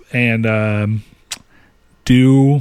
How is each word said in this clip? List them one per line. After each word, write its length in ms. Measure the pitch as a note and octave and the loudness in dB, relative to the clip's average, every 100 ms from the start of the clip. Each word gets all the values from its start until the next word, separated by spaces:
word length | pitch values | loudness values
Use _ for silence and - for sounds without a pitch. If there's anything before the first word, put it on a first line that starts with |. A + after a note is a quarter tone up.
| _ | _
and, 320 | B2 A#2+ A2+ A2+ | -4 -2 -2 -2
um, 560 | A2 G#2+ G#2 G#2 A2 - _ _ - _ _ _ _ _ _ | -2 -2 -4 -4 -6 -8 _ _ -20 _ _ _ _ _ _
do 560 | - B2+ C3 C3+ C3+ C#3+ | 0 2 4 4 2 0